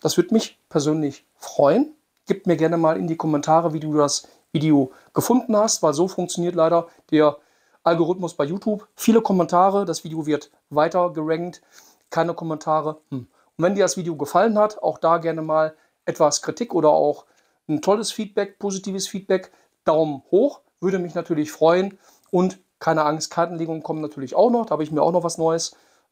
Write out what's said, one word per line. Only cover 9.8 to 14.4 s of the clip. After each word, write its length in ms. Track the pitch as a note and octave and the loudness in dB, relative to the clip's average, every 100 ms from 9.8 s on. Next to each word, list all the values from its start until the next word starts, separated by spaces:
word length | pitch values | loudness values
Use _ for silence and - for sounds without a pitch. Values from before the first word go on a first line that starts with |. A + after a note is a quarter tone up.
| F#3+ | -2
das 180 | D#3+ | -6
Video 220 | E3 D#3+ D3+ | -8 -8 -2
wird 260 | D3 - _ _ | -2 -4 _ _
weiter 420 | C#3+ E3 F#3 F3 | 0 0 0 -2
gerankt. 500 | D#3 D#3 D#3+ F3 - _ - - _ _ | -4 -4 -4 -4 -12 _ -20 -20 _ _
Keine 240 | E3 E3 | -2 -2
Kommentare. 640 | E3 E3 D#3 E3 D#3 D3+ D3+ _ | -4 -8 -6 -2 -2 -2 -8 _
Hm. 180 | C3 A2+ _ _ - | -12 -12 _ _ -2
Und 60 | |
wenn 120 | F3 G3 | 0 2
dir 80 | |
das 140 | F3+ F#3+ | 0 0
Video 180 | E3+ D3 | -6 -6
gefallen 420 | C#3+ F3+ | 0 2